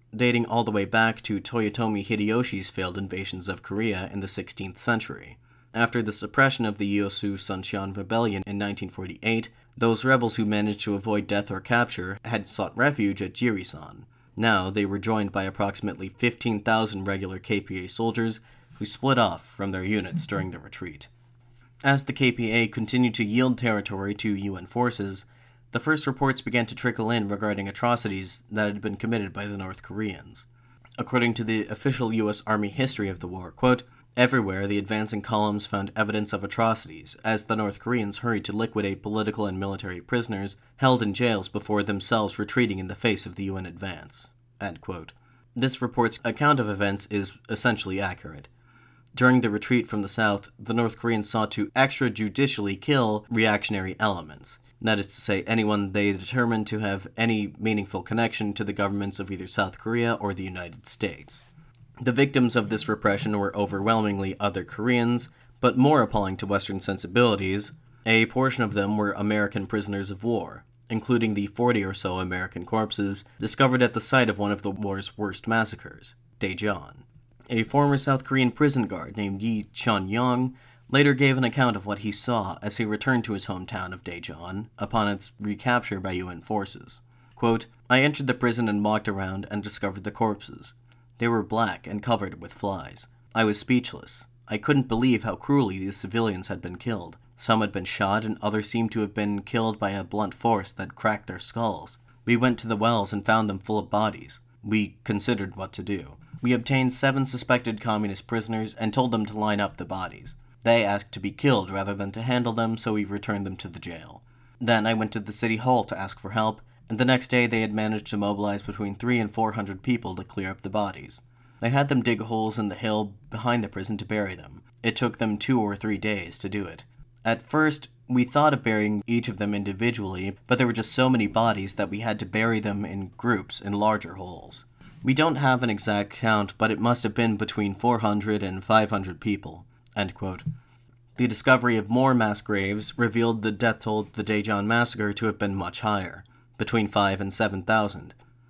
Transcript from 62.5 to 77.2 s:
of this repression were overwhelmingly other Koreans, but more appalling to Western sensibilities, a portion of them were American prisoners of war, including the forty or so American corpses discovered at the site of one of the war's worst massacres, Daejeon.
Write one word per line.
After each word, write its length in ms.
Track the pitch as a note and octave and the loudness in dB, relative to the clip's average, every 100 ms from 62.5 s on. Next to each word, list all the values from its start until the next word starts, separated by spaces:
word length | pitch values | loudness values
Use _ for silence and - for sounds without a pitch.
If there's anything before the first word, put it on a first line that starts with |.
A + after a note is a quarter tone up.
| A#2+ | 4
of 140 | G#2 | 2
this 180 | A2 - | -2 0
repression 520 | G#2+ G#2 G2 G#2+ G#2 | 2 2 2 0 0
were 180 | G2 G#2 | 0 0
overwhelmingly 800 | G2+ G2 G#2 A2+ G#2+ G2 F#2+ F#2 | -2 0 2 4 2 0 -2 -2
other 240 | G2+ F#2 | -2 -2
Koreans, 640 | F2 - A#2 B2 A#2 A#2+ - - - _ | -6 -2 2 4 4 2 -2 -12 -20 _
but 180 | B2 B2+ | 2 6
more 240 | C#3 D3+ | 6 6
appalling 340 | A2 G#2+ F#2+ F#2 | 4 2 0 -2
to 80 | G2 | 0
Western 340 | G2 - G2 | 0 0 -4
sensibilities, 920 | - F#2+ - G#2+ A#2+ G2 F#2+ G2+ - - - - A2 | -4 -4 0 4 6 4 0 -2 -4 -14 -20 -6 4
a 220 | A2+ A2+ | 4 4
portion 360 | B2+ C3 B2+ | 2 0 2
of 120 | G#2+ G#2 | 0 2
them 220 | G2+ G#2+ | 2 2
were 160 | G2+ | 0
American 520 | G2+ G#2 G#2+ G#2 G#2+ F#2+ | 0 0 2 0 -2 -2
prisoners 460 | G#2+ G2 G2 G2 | -2 -2 -4 -6
of 120 | F#2+ | -6
war, 400 | A2+ A2+ D#2+ - - _ - | -2 -2 -4 -12 -20 _ -6
including 420 | A2 - A#2+ A2+ | -4 2 2 2
the 140 | G2+ G2 | 0 -2
forty 360 | - B2 A2 | 0 2 2
or 120 | F#2+ G2 | 0 -4
so 240 | G2 F#2 | -4 -2
American 460 | F2+ F2+ F#2 F2 F2 | -4 -4 -6 -8 -2
corpses 580 | A2 G#2+ - G2+ G2 - - | 0 0 -2 -2 -4 -10 -6
discovered 420 | A2 - C3+ B2+ | -4 2 2 4
at 140 | A#2+ A#2 | 2 2
the 60 | |
site 280 | - C3 A2+ | 2 4 4
of 80 | G2+ | 2
one 140 | G#2 | -2
of 100 | G2 | 0
the 80 | G#2 | -4
war's 480 | G2 G2+ G2 F#2+ - | -4 -4 -4 -8 -6
worst 300 | G2+ F2+ - | -6 -4 0
massacres, 680 | A2+ G#2+ - - - - - _ _ | 0 0 -4 -12 -18 -20 -20 _ _
Daejeon. 580 | G2 F#2 G#2 F#2 - - - - | -4 -2 -2 -2 -8 -20 -20 -20